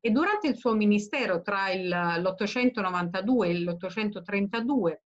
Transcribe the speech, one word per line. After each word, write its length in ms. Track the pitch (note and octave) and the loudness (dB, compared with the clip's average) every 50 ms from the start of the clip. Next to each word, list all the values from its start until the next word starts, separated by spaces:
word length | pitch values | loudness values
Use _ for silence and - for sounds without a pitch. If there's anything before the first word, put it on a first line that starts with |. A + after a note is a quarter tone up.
E 100 | - A#3 | 2 2
durante 380 | G#3+ C4 E4 G4+ G#4+ G#4 G#4 D4+ | 2 4 4 2 0 0 0 -2
il 80 | B3 | -2
suo 180 | - - A#3+ A3 | 0 0 0 2
ministero, 680 | G#3+ G#3+ G#3 G#3 G#3 G#3 - - C#4+ A#3+ F#3+ F#3 E3+ | 4 4 4 4 4 2 -2 -4 -2 0 0 -2 -2
tra 280 | F3 - G3+ G3 G3 F#3+ | -2 -2 -2 -2 0 -2
il, 180 | F#3 F#3+ F#3 F3+ | -2 -2 -2 -2
l'ottocentonovantadue 1600 | F3 F3 F3 E3+ E3+ E3+ F3 F#3 F#3 F#3+ G#3+ G3+ - B3+ B3 B3 B3 A3+ F#3+ F#3 F3+ F3+ F3+ F3 F3 F#3+ F#3+ G#3+ C4 A#3+ G3 F3 | -2 0 0 0 0 0 0 -2 -2 -2 -4 -2 0 2 2 2 2 0 -2 -2 0 -2 -2 -2 -4 -2 0 2 2 2 2 2
e 100 | E3+ F3 | 0 0
l'ottocentotrentadue 1400 | E3+ F3 F3 F3 - F#3+ F#3+ A3 G#3+ G#3 G#3 F#3+ F3 - G3+ G3+ G3+ G3+ G#3 A3+ A3+ B3 C#4+ C4 F#3+ E3 D#3 - _ _ | -2 -4 -4 -6 -8 -8 -4 -2 -4 -4 -4 -6 -8 -4 -2 -2 -2 0 -2 -2 -2 0 0 2 2 0 -2 -2 _ _